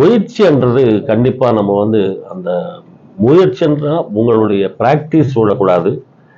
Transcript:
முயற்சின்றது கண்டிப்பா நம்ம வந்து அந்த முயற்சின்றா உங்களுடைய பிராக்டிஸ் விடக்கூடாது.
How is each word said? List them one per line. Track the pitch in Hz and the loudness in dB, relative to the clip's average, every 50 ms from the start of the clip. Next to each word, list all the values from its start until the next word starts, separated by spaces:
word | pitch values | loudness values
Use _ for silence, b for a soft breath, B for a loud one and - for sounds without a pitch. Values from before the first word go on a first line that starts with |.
முயற்சின்றது | 135 180 233 240 196 - - - 214 180 151 135 120 123 117 131 135 120 110 104 - | 4 4 4 2 0 -2 -2 0 2 2 2 2 2 0 2 2 2 2 2 0 0
கண்டிப்பா | - 110 110 123 131 127 127 135 120 117 | -2 -2 0 0 0 0 0 0 0 0
நம்ம | 110 101 101 101 101 | 0 0 0 0 0
வந்து | 104 107 110 110 98 98 95 - - - 90 | 0 0 0 0 0 -2 -4 -8 -10 -14 -14
அந்த | 92 90 87 90 87 87 87 - - - - - - - - - - 101 | -10 -8 -6 -6 -6 -6 -8 -12 -16 -20 -20 -20 -20 -20 -18 -6 -2 0
முயற்சின்றா | 117 147 180 190 190 185 - 180 151 147 147 151 147 151 170 - - 104 | 2 4 4 4 2 0 -2 -2 -2 -2 -2 -2 -4 -4 -4 -4 -4 -4
உங்களுடைய | 104 113 120 117 110 110 104 101 98 98 95 - - | -2 0 2 2 2 2 0 0 0 -2 -4 -4 -2
பிராக்டிஸ் | 110 120 143 151 151 - - 165 147 120 131 | 0 0 0 0 -2 -2 0 0 0 0 0
விடக்கூடாது. | 113 110 104 98 - 98 95 90 90 85 95 127 151 - - b b b b b | 0 0 2 0 2 2 2 2 2 0 -2 -4 -4 -8 -16 b b b b b